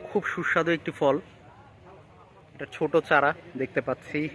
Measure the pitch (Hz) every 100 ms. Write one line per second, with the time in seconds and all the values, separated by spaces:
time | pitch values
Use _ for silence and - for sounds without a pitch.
0 | - 208 - - 160 180 165 165 - -
1 | 143 147 - - - - - - - -
2 | - - - - - - 147 - 151 165
3 | - 151 139 156 - 131 131 143 127 127
4 | - 151 151